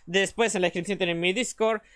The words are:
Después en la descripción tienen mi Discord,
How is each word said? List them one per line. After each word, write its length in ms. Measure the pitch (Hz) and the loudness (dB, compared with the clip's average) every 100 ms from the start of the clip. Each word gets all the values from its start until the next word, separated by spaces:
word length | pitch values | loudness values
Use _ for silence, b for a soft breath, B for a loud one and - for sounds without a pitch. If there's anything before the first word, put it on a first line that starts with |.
| - | -2
Después 500 | 185 196 - 226 190 | 0 0 0 0 2
en 60 | |
la 60 | 180 | 0
descripción 300 | 175 175 196 | 0 -4 -2
tienen 220 | 180 170 | -2 0
mi 140 | 175 | 0
Discord, 480 | 190 247 - 220 214 B | 0 -2 0 0 0 B